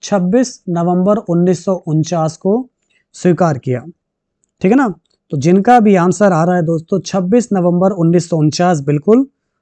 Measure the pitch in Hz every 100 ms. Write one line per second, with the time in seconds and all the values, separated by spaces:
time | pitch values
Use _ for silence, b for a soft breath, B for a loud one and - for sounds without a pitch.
0 | - 202 180 233 254 - - 170 170 180
1 | 185 208 202 170 180 170 - 180 165 156
2 | 151 175 160 160 190 220 254 _ _ _
3 | _ - 185 165 175 139 - 123 151 -
4 | _ _ _ _ _ _ 185 254 247 170
5 | _ _ - 156 151 190 196 247 208 190
6 | 175 175 208 165 170 180 160 165 160 196
7 | - 196 180 240 - 196 175 175 190 202
8 | 165 170 165 165 151 139 180 165 139 147
9 | 202 233 269 _ _ _